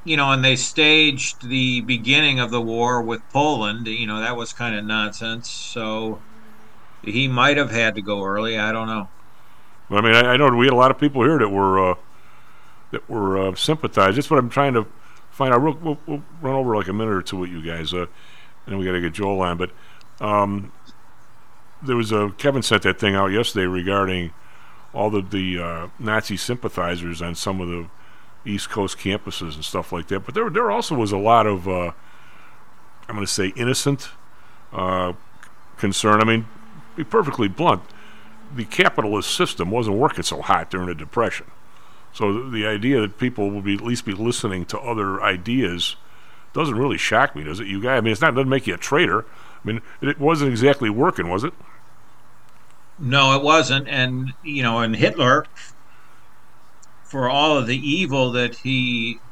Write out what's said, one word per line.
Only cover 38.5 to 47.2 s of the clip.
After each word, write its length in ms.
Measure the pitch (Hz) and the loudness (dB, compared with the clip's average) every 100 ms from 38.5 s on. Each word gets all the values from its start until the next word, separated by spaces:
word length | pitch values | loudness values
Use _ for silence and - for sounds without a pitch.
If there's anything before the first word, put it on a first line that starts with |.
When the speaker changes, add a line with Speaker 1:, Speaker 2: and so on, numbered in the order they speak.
| 131 | -8
Speaker 2:
the 80 | |
capitalist 720 | 110 - 180 - 110 104 92 - | -6 2 2 4 0 0 0 0
system 340 | 180 - 87 | 0 0 -2
wasn't 280 | 113 113 101 | 0 0 2
working 260 | 143 - | 2 2
so 180 | - 73 | -4 -4
hot 300 | 76 90 85 | 2 2 2
during 160 | 92 90 | -4 -4
the 80 | 80 | -6
Depression. 520 | 76 - 110 - - - - - - - - | -4 0 0 0 -10 -14 -14 -14 -14 -14 -12
So 180 | - 107 | -2 0
th-, 220 | 104 131 | 0 -2
the 120 | 117 107 | -2 -2
idea 360 | 107 120 139 | 0 2 2
that 160 | 104 - | 2 0
people 320 | 127 123 101 | -2 0 -2
will 100 | 101 | -2
be, 120 | 98 101 | -2 -2
at 60 | |
least 240 | 113 120 - | 0 -4 -4
be 80 | |
listening 500 | 98 113 120 113 92 85 | -2 -2 0 -2 -4 -4
to 140 | 107 | -6
other 420 | 117 113 98 98 | -4 -2 -2 0
ideas 760 | 104 92 87 127 101 87 - - - - - - - | 0 0 0 2 2 0 -4 -6 -12 -14 -14 -14 -8
doesn't 240 | - 160 110 | -2 0 0
really 200 | 139 90 | 0 0
shock 380 | - 107 | 2 4